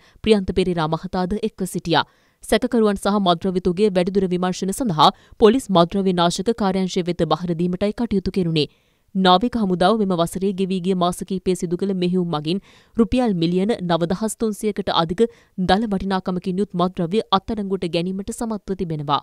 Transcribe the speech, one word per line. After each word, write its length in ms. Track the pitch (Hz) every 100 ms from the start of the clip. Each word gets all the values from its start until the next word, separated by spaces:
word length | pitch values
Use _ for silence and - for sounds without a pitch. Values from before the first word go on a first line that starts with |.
| _ _
ප්‍රියන්ත 380 | 214 208 190
පෙරේරා 340 | 190 185 175 156
මහතාද 460 | 160 185 185 180 208
එක්ව 280 | 214 - 185
සිටියා. 380 | 180 175 151 - _ _ _
සැකකරුවන් 520 | - 220 247 240 214 196
සහ 200 | 202 208
මත්ද්‍රව්‍ය 420 | 190 170 196 180
තොගය 300 | 185 175 214
වැඩිදුර 380 | 185 180 196 185
විමර්ශන 440 | 175 180 180 190
සඳහා 380 | 196 254 156 165 - _ -
පොලිස් 300 | 214 254 -
මත්ද්‍රව්‍ය 440 | 180 170 202 190
නාශක 400 | 180 170 - 190
කාර්යාංශය 500 | 226 202 190 185 196
වෙත 220 | 175 175 165
බහර 240 | 156 175
දීමටයි 380 | 165 180 175 208
කටයුතු 380 | 208 233 196 190
කෙරුණේ. 360 | 190 170 160 143 _ _ _ _
නාවික 420 | 190 185 180 240 240
හමුදාව 420 | 196 180 180 226
මෙම 140 | 196
වසරේ 360 | 170 170 180 196
ගෙවී 280 | 185 185 190
ගිය 140 | 175
මාස 240 | 185 175 175
කිහිපයේ 360 | 190 185 - 180
සිදු 200 | 170 175
කළ 140 | 196
මෙහෙයුම් 360 | 190 180 185 175
මගින් 300 | 151 151 190 - - _ -
රුපියල් 380 | 226 254 247
මිලියන 380 | 180 165 180 202 240
නවදහස් 600 | 175 165 165 180 220 -
තුන්සියකට 520 | 220 208 214 202 -
අධික 300 | - 165 180 233 - _ -
දල 260 | 180 185 226
වටිනාකමකින් 720 | 190 190 190 190 180 190 180
යුත් 120 | 202
මත්ද්‍රව්‍ය 480 | 175 180 185 165 220 -
අත්අඩංගුවට 540 | 190 - 214 196 190 180
ගැනීමට 440 | 170 180 190 196
සමත්ව 440 | 226 233 208 - 190
තිබෙනවා. 440 | 180 156 147 139